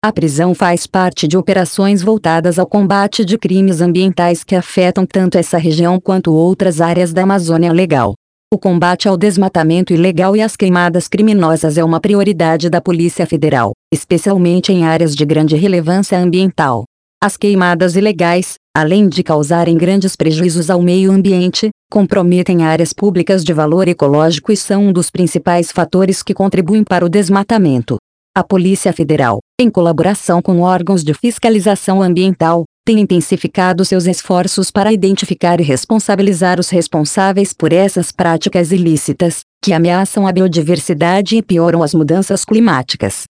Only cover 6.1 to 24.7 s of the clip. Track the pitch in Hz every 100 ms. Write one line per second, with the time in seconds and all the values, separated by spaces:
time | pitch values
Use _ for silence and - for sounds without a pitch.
6.1 | 190 175 160 170 185 185 156 170 175 180
7.1 | 165 190 196 165 165 170 165 185 147 113
8.1 | 101 _ _ _ 196 196 175 175 180 208
9.1 | 185 208 185 185 175 160 170 185 165 180
10.1 | 170 185 208 220 - 190 180 175 175 -
11.1 | - 220 208 165 160 160 151 165 165 180
12.1 | 202 196 175 165 165 170 175 175 175 170
13.1 | - 170 165 151 139 104 - _ 156 -
14.1 | 170 202 196 175 180 175 185 165 160 165
15.1 | 143 151 156 156 151 196 180 160 185 196
16.1 | 185 180 175 190 - 147 117 113 _ _
17.1 | _ 208 - 202 196 180 175 180 170 208
18.1 | 175 170 175 185 - _ - 156 190 202
19.1 | 156 180 151 147 170 170 165 175 196 190
20.1 | - 160 156 180 165 165 180 175 185 190
21.1 | 196 190 180 180 - 220 - _ 214 190
22.1 | 202 180 180 180 175 160 160 165 - 208
23.1 | 180 160 190 156 156 151 170 185 175 139
24.1 | 147 160 151 - 208 -